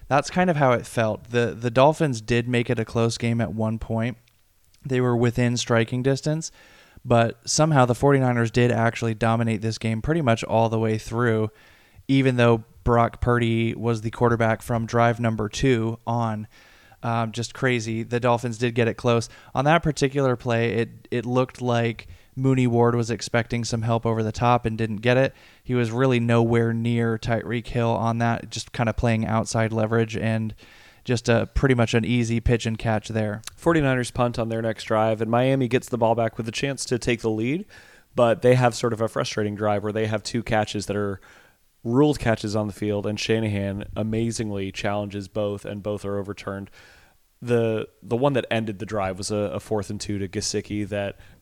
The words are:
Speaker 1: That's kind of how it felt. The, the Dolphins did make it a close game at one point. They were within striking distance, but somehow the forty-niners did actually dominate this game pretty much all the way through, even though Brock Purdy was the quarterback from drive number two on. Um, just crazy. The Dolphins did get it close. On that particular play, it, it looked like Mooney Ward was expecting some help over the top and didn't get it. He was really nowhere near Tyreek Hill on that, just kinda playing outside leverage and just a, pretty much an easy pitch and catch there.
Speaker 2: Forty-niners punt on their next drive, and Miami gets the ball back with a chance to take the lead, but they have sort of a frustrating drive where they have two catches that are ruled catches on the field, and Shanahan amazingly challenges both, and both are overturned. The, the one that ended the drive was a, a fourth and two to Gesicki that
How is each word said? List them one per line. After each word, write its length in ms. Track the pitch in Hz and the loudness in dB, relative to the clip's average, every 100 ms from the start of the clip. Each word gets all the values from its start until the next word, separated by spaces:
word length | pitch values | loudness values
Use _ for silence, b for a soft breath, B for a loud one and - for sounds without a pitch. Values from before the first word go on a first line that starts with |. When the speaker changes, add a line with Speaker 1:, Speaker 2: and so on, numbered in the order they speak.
| - | -2
Speaker 1:
That's 200 | 139 - | 0 0
kind 200 | 185 180 | 0 0
of 80 | 151 | 2
how 160 | 135 | 4
it 120 | 117 113 | 2 0
felt. 440 | - 110 101 - | -2 -2 -2 -4
The, 260 | 120 117 87 | -2 -2 -2
the 140 | 120 | -2
Dolphins 480 | 117 139 156 156 113 | 4 4 4 0 -2
did 300 | 107 120 120 | 0 0 2
make 200 | 120 120 | 0 0
it 100 | 117 | -2
a 60 | 110 | -2
close 320 | 117 117 - | 0 0 0
game 220 | 117 117 | -2 0
at 140 | 113 | -2
one 260 | 107 110 110 | -2 -2 -4
point. 380 | - 113 117 123 _ _ _ _ _ _ 139 | -4 -4 -4 -8 _ _ _ _ _ _ -2
They 140 | 127 | 0
were 160 | 123 120 | 2 4
within 400 | 120 117 120 120 | 2 4 2 0
striking 480 | - 117 113 127 | 0 2 2 0
distance, 480 | 131 135 156 156 - b b b b b 120 | 0 0 -2 -4 -6 b b b b b 2
but 340 | 117 117 - - | 2 2 -2 -4
somehow 400 | - 156 147 123 | 0 4 6 4
the 100 | 120 | 4
forty-niners 560 | 139 139 127 120 117 | 4 4 2 2 0
did 200 | 123 120 | 2 2
actually 420 | 113 113 110 117 | 4 0 0 -4
dominate 480 | 107 113 117 113 110 | 0 0 2 0 -2
this 160 | 110 110 | -4 -4
game 240 | 113 110 | -4 -2
pretty 200 | 123 165 | -2 0
much 220 | 127 113 | 2 0
all 240 | - 110 113 | 2 2 2
the 120 | 113 | 2
way 180 | 113 110 | 0 -2
through, 540 | - 113 120 110 107 b b b b b - | -4 0 2 2 0 b b b b b 0
even 280 | 135 135 123 | 2 4 4
though 260 | 120 113 110 - | 4 4 0 -6
Brock 380 | - 120 117 - | 2 4 2 0
Purdy 540 | 123 120 117 113 113 - | 0 2 2 0 0 -2
was 260 | 117 113 | -4 -4
the 100 | 110 | -4
quarterback 520 | - 120 117 113 110 | 0 2 4 2 0
from 240 | - 117 113 | -2 -4 0
drive 320 | 120 117 113 | 2 2 2
number 280 | 117 110 104 | -2 -2 -4
two 520 | - 139 117 113 113 - | 0 2 2 0 -4 -4
on. 400 | 117 113 107 110 b b b b _ | -2 -2 -4 -10 b b b b _
Um, 280 | 120 117 113 | -4 -2 -2
just 220 | 113 113 | -6 -8
crazy. 480 | - 131 123 110 113 | -2 0 0 -2 -6
The 180 | 110 120 | -4 0
Dolphins 380 | 123 120 123 110 | 2 2 0 -4
did 160 | 123 | -2
get 140 | 120 113 | 2 0
it 80 | - | 0
close. 340 | 127 117 113 B B | 2 2 0 B B
On 120 | - 143 | -2 2
that 180 | 165 | 2
particular 520 | 160 139 135 139 135 120 | 2 0 0 2 0 0
play, 380 | 123 113 117 | 0 0 0
it, 340 | 113 113 - - | 0 -4 -8 -8
it 140 | 123 113 | -6 -2
looked 360 | 127 127 - | 0 0 -2
like 460 | 123 120 117 113 - b b - | -2 0 0 -4 -12 b b -2
Mooney 320 | 131 131 123 | 2 4 4
Ward 280 | 117 117 120 | 4 4 2
was 140 | 117 | 0
expecting 540 | 110 - 117 113 120 | -4 -2 -2 -2 -4
some 200 | 113 117 | -4 -4
help 220 | 117 113 117 | 0 0 0
over 160 | 113 | -2
the 100 | 110 | -2
top 340 | - 120 120 113 | 0 2 2 0
and 120 | 110 | -2
didn't 200 | 113 104 | -4 -2
get 200 | 120 127 | 2 2
it. 160 | 135 b b b | 2 b b b
He 100 | - | -4
was 180 | 123 117 | -2 0
really 280 | 117 135 123 | 2 2 2
nowhere 540 | 117 117 117 117 117 | 4 4 4 2 2
near 440 | 113 117 117 117 110 | 0 0 0 0 -2
Tyreek 500 | 117 113 85 120 - | -2 -2 -2 -6 -4
Hill 220 | 120 117 | -2 0
on 280 | 107 113 117 | 0 0 0
that, 300 | 117 113 - | 0 -2 -6
just 220 | 110 - | -10 -8
kinda 220 | - 113 | -2 -2
playing 320 | - 123 113 113 | 0 0 0 0
outside 460 | 110 - 117 110 | -2 0 0 0
leverage 460 | 110 107 117 113 113 | 0 0 2 0 -2
and 360 | 113 113 110 - B B B B | -2 -2 -4 -8 B B B B
just 260 | - 117 - | -4 0 2
a, 180 | 113 101 | 2 2
pretty 220 | - 139 123 | 2 2 4
much 180 | 113 | 2
an 100 | 120 110 | 2 2
easy 340 | 123 113 117 | 0 0 0
pitch 260 | 117 117 117 | 2 0 0
and 120 | 113 | -4
catch 300 | 117 110 - | -2 -2 -2
there. 340 | 110 107 104 - - | -4 -4 -6 -12 -4
Speaker 2:
Forty-niners 560 | 170 165 139 127 120 | 0 2 2 0 -2
punt 260 | - 120 117 | -2 -2 -2
on 120 | 113 | -4
their 120 | 113 | -2
next 240 | 113 110 - | -4 -4 -2
drive, 360 | 110 110 107 | 2 2 0
and 100 | 110 | 0
Miami 360 | 117 131 135 123 | 2 2 2 2
gets 220 | 127 - | 0 -2
the 80 | 117 | 0
ball 160 | 113 | 2
back 240 | 117 113 - | 2 -2 -4
with 100 | 113 | -8
a 40 | |
chance 340 | - 139 131 - | -4 -4 -6 -4
to 140 | 123 | -2
take 220 | - 117 | 0 -2
the 80 | 113 | -2
lead, 340 | 110 117 165 - B B B B - | -2 -2 -4 -8 B B B B 2
but 260 | 120 110 | 2 4
they 140 | 123 127 | 4 4
have 200 | 123 113 | 4 0
sort 180 | 120 | -2
of 80 | 107 | -2
a 60 | 113 | -2
frustrating 480 | 139 135 - 104 101 | -2 -4 -2 -4 0
drive 280 | 107 104 | 0 0
where 100 | 107 | -2
they 140 | 104 110 | -2 -2
have 160 | 110 | -2
two 200 | - 117 | -4 -6
catches 440 | 104 110 107 104 95 | 0 0 0 -4 -4
that 80 | 101 | -2
are 260 | 104 95 b b b b _ _ | -2 -6 b b b b _ _
ruled 340 | 117 123 151 139 | 0 4 4 2
catches 380 | 120 110 107 107 | 0 0 0 -2
on 100 | 107 | -4
the 80 | |
field, 320 | - 104 104 104 | -4 -2 -2 -2
and 140 | 104 | -4
Shanahan 640 | - 113 110 101 98 98 - - | 0 0 0 -2 -2 -6 -8 -6
amazingly 760 | 110 110 117 110 110 101 98 | -4 -2 -2 -4 -6 -6 -6
challenges 560 | - 107 104 104 101 95 | -6 -4 -4 -4 -8 -8
both, 360 | 107 104 101 | -4 -4 -4
and 200 | - 104 | -8 -8
both 200 | 101 104 | -6 -6
are 140 | 101 101 | -6 -6
overturned. 540 | 98 101 - 98 98 b b b b _ _ _ | -6 -10 -10 -10 -10 b b b b _ _ _
The, 460 | 120 120 113 110 - _ | 0 2 2 -2 -6 _
the 140 | - 117 | -6 0
one 180 | 143 | 0
that 140 | 131 - | 0 0
ended 300 | 113 110 95 | -2 -4 -8
the 80 | 104 | -6
drive 320 | 107 95 92 | -4 -4 -4
was 100 | 98 | -4
a, 60 | 107 | -2
a 240 | 101 101 | -2 -4
fourth 320 | - 107 98 | -4 -4 -4
and 100 | 104 | -8
two 160 | - 101 | -6 -6
to 100 | 95 | -6
Gesicki 600 | 107 - 107 - 104 101 | -6 -4 -4 -4 -6 -4
that 280 | 101 98 - b b | -4 -6 -8 b b